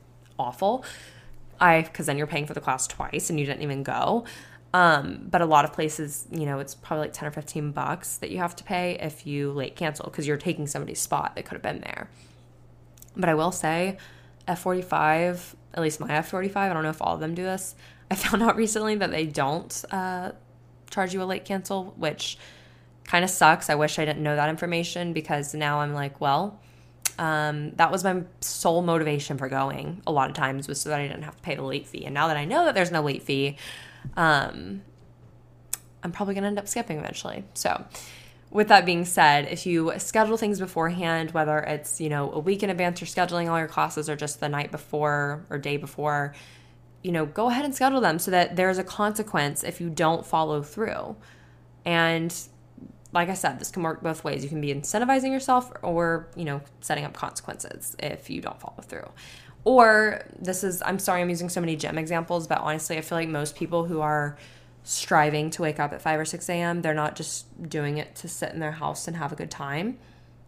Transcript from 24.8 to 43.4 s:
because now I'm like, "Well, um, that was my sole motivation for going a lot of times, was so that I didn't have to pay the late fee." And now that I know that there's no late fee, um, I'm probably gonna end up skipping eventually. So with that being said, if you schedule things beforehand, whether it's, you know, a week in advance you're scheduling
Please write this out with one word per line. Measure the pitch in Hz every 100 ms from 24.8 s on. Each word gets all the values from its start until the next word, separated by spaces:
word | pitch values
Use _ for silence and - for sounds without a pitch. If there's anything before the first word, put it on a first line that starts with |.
| 170 175 175
because | 160 151 147 143
now | 151 147 147
I'm | 147
like, | 147 139 143
"Well, | 147 143 202 - - - - - - -
um, | 160 156 151 147 151
that | - 165
was | 185
my | 190 185 170 -
sole | - - 180 170
motivation | 175 165 151 147 143 139
for | 131
going | 135 135 139 147 175
a | -
lot | 147 135
of |
times, | 139 135 135 139
was | 143
so | 151
that | 147
I | 143
didn't | -
have | 151 -
to |
pay | 175
the | 139
late | 135 143 -
fee." | -
And | 139
now | 139 160
that | 147
I |
know | 147 294
that | 330
there's | 208 170
no | 165
late | 147 139
fee, | - 139 139 143 - - - - -
um, | - 165 143 - - 87 196 - - - - - - - - - - - -
I'm | 175
probably | 175 202
gonna | 196 202
end | 202
up | 202
skipping | - - 156
eventually. | - - - - 196
So | - - - - - - - - - -
with | 208 214
that | 202
being | 175 170
said, | 175 - 156 143 143
if | 170
you | 185 170 160 -
schedule | - 220 208 220
things | 208 190
beforehand, | 185 170 165 180 170 165 160
whether | 165 151 151
it's, | - 151 - -
you | 156
know, | 147 143
a | 156
week | 165 202
in | 202
advance | 180 175 175
you're | 160
scheduling | - 175 170